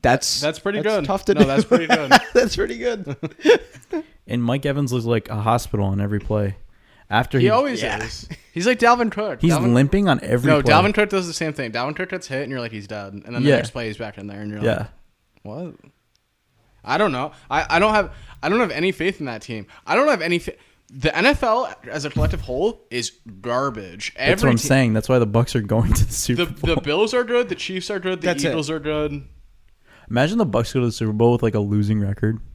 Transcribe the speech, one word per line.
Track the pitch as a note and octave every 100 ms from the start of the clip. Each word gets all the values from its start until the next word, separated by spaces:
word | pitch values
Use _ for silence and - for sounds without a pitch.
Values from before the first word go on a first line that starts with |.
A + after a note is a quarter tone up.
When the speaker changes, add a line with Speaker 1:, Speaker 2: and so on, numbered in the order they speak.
Speaker 1:
That's, | B2+ C3 - -
Speaker 2:
That's | D3 D#3
pretty | G3 G#3
Speaker 1:
that's | G#3 G#3+
Speaker 2:
good. | C#3+
Speaker 1:
tough | - -
to | G3+
Speaker 2:
No, |
Speaker 1:
do. | E3
Speaker 2:
that's | C#3 -
pretty | A#3+ E3
good. | A#3+ C#3 C#3+
Speaker 1:
<laughs> | -
That's | - A#3+ -
pretty | - A#3
good. | A#3+ A3 F3+ C#3
Speaker 3:
<laughs> | D#3 - D4+ A#4+ - - _ E4 D#4+ _ -
And | B2
Mike | A#2 C3+ C#3+
Evans | C#3 C#3
looks | B2 A2+
like | A#2 -
a | -
hospital | A2 A#2+ - G#2 G2+
on | G2
every | G2+ G#2
play. | - G#2+ G2+ G2 - _ _ _ _
After | G#2 B2 C3+
Speaker 2:
He | B2
Speaker 3:
he |
Speaker 2:
always | A3+ C#4+ A#3+
Speaker 1:
Yeah. | A2+ G#2+
Speaker 2:
is. | - - - - _
He's | - G3
like | B3
Dalvin | A#3 A#3+ A#3
Cook. | G3 G#3 C3+
Speaker 3:
He's | E3
Speaker 2:
Dalvin | D3+ A#2+
Speaker 3:
limping | A#2+ C#3 F#3+ G3
on | C#3+
every | - A#2+ C3
Speaker 2:
No, | D3+
Speaker 3:
play. | B2+
Speaker 2:
Dalvin | D3+ F#3+
Cook | G#3 G#3
does | G3 F3
the |
same | D#3 D#3+
thing. | C#3+ B2
Dalvin | A2+ B2+ D3+
Cook | F#3
gets | F#3 -
hit, | C3+
and | C#3
you're | C3
like, | A#2
"He's | A2 G2+
dead." | G#2+ G2
And | G2+ - A#2+
then |
the | C#3
Speaker 3:
Yeah. | C3+
Speaker 2:
next | -
play, | C3 A#2
he's | G#2+
back | A2 G2+
in | G2+
there, | G2+
and | G#2+
you're | G#2
Speaker 3:
Yeah. | A2 G#2+
Speaker 2:
like, | G#2+ - _ _ _ _
"What?" | G#2 A#2+ F3 - - _ _ _ _ _ _ _ _ _ -
I | C#3
don't | G#3
know. | B2+ D3 - -
I, | C#3+ D#3+
I | E3
don't | G#3+
have, | G#3+ F3 - - -
I | D3+
don't | G#3+
have | A3
any | A#2+ F3+
faith | - E3+ F#3+
in | C#3+
that | A2
team. | - A2 G2 - -
I | F3+
don't | D4
have | A#3+
any | D#3+ F3
fa-, | - - _ _ _
the | C3 D#3 D3+
N | A3+
F | C#4+
L | B3 A3+ B3+ - -
as | C#3+ C#3+
a |
collective | - A#2+ -
whole | - B2+ G3+ A3 _
is | B2 A#2 _ - F#2+
garbage. | A#2+ A#2+ C#3 A2 F#2+ F2+ - -
Speaker 3:
That's | C#3 F#3+
Speaker 2:
Every | C#3
Speaker 3:
what |
I'm | A#2
Speaker 2:
te-, | -
Speaker 3:
saying. | C3+ B2
That's | A2 -
why | B2+
the | A2
Bucs | A2+ A#2 B2+
are |
going | G2+ A2 G#2+
to | - -
the |
Super | - - A#2+ F3
Speaker 2:
the, |
Speaker 3:
Bowl. | - E3+ D#3+
Speaker 2:
the |
Bills | C#3+ D#3 A3
are | B3 A#3
good. | A#3+ B3
The | F3+
Chiefs | - F#3 F3+
are | G3+
good. | F3+ F#3
The | F3
Speaker 1:
That's | E3+ E3
it. |
Speaker 2:
Eagles | D#3 C#3+
are | D#3+
good. | D3 D3+ D3+ D3 C#3 - - _ _ _ _ - -
Speaker 3:
Imagine | A2+ D3 A3+
the | F3+
Bucs | A#2 A2+
go | C3+
to | A#2+
the |
Super | - A2
Bowl | G#2+ A#2
with, | A#2+
like, | A2+ G#2+
a |
losing | G2+ G#2 G#2 G#2+
record. | G2+ G#2 G#2+ A2+ -